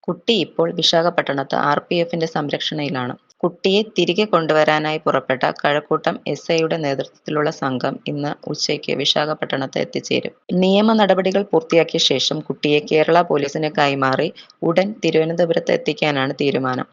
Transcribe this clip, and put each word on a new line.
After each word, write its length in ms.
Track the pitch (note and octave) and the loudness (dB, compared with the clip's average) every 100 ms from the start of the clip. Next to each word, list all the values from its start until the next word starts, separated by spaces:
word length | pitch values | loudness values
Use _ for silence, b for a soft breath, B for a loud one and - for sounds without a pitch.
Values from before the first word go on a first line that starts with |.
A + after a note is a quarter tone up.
കുട്ടി 320 | - F3 - | -6 -6 0
ഇപ്പോൾ 340 | A3 D3 - E3+ | 0 0 -2 -2
വിശാഖപട്ടണത്ത് 840 | E3+ D#3 E3+ E3+ E3+ C#3+ C#3 C3+ - | 0 2 2 2 0 -2 -4 -2 -2
ആർ 220 | D3 D3 | 0 0
പി 160 | - F3 | 0 -2
എഫിന്റെ 320 | E3+ E3+ D#3+ | -2 -2 -2
സംരക്ഷണയിലാണ്. 840 | D#3+ C#3+ D3 - D#3 C#3+ C3+ B2 - _ _ | -2 -4 -4 -4 -4 -4 -4 -6 -8 _ _
കുട്ടിയെ 440 | F3 F3 G3 G3 | -6 -2 0 2
തിരികെ 420 | G#3+ - F3 F3+ G#3+ | 0 0 0 0 2
കൊണ്ടുവരാനായി 720 | E3+ D#3+ D#3 D3+ D3+ D#3 D#3 | 2 4 4 4 2 0 -2
പുറപ്പെട്ട 460 | - C#3 - B2+ D3 | 0 -2 0 0 0
കഴക്കൂട്ടം 640 | - D3 D3 D3 D#3 E3 - - | 0 0 0 0 -2 0 -4 -8
എസ് 220 | C#3+ - | -8 -2
ഐയുടെ 260 | E3 D#3+ E3 | 0 0 -2
നേതൃത്വത്തിലുള്ള 760 | C#3+ C3+ - _ - D3+ D3+ | -2 -4 -6 _ -6 -2 -2
സംഘം 440 | - C#3 B2+ C3+ - - | -2 -4 -2 -4 -4 -8
ഇന്ന് 240 | D3 D3 - - | -6 -6 -8 -10
ഉച്ചയ്ക്ക് 460 | D3+ - D3 - - | -6 -4 -4 -4 -2
വിശാഖപട്ടണത്ത് 840 | D3 D3+ D3+ D3+ D3 C3+ C3+ D3+ | 0 0 0 -4 -4 -4 -4 -4
എത്തിച്ചേരും. 540 | C#3+ D#3+ - B2+ - - - | -4 -6 -2 -4 -4 -14 -4
നിയമ 400 | F3+ F#3 G3 A3 | 0 4 4 4
നടപടികൾ 500 | A3 G3 F#3 F#3+ G3 | 4 4 4 2 0
പൂർത്തിയാക്കിയ 560 | G3+ D#3+ D#3+ E3 D#3+ D#3+ | 0 0 4 2 2 0
ശേഷം 400 | - C3+ - D#3 | 0 0 -2 -4
കുട്ടിയെ 400 | - C#3+ D3 D3 | -6 -4 2 0
കേരള 420 | D3 D#3 D#3 E3+ | 2 0 4 4
പോലീസിന് 500 | F3 D3 C#3 D#3 D3+ D3+ | 4 0 -2 -2 -2 0
കൈമാറി 520 | C#3+ C#3 C3+ C3 D#3 B B B | 0 2 0 0 -2 B B B
ഉടൻ 280 | - F#3 G3+ | 0 2 0
തിരുവനന്തപുരത്ത് 800 | A3 E3 D#3+ D#3+ E3+ E3+ E3 E3+ | -2 0 2 0 0 0 0 0
എത്തിക്കാനാണ് 600 | E3+ D#3+ D3+ D#3 C#3 C3+ | 0 -2 -2 -2 0 -2
തീരുമാനം. 560 | C#3+ C#3+ C#3 C3 B2+ - | 0 0 0 -2 -4 -8